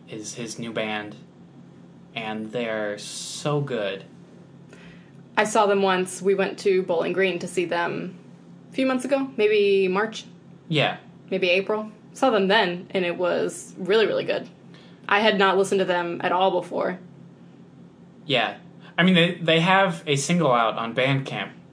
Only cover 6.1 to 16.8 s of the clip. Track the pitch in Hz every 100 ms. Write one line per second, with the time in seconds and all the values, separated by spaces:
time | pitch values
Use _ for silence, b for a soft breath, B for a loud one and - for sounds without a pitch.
6.1 | - 185 190 190 - 208 185 185 165 170
7.1 | 175 190 175 180 - 170 170 170 165 180
8.1 | - - - - - - - 262 262 262
9.1 | 277 262 - 208 214 202 196 185 190 220
10.1 | - - - - - - 156 107 - -
11.1 | - - 190 185 180 196 214 214 - -
12.1 | - 269 214 190 220 185 175 190 196 175
13.1 | 175 175 165 175 - - - 180 220 202
14.1 | - - - - - - B B B -
15.1 | 202 220 202 196 185 196 196 185 175 170
16.1 | 175 185 180 190 180 175 185